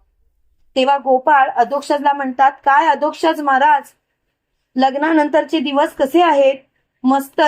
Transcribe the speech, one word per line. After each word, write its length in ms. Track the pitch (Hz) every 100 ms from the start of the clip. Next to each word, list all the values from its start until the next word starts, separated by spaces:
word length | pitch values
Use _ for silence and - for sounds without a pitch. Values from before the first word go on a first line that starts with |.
| _ _ _ _ _ _ _ 269
तेव्हा 220 | 262 277
गोपाळ 520 | 262 254 262 285 269
अधोक्षजला 640 | - 233 277 - 294 285
म्हणतात, 400 | 285 262 254 269 285
"काय 220 | 277 277 320
अधोक्षज 540 | 285 302 294 330 311
महाराज, 420 | 285 262 294 285 262 _ _ _ _ _ _ _ _ 254
लग्नानंतरचे 840 | 269 269 311 320 294 302 302 320
दिवस 360 | 285 277 311
कसे 280 | - 277 330
आहेत? 320 | 349 285 269 269 _ _ _ _
मस्त 360 | 254 277 277 -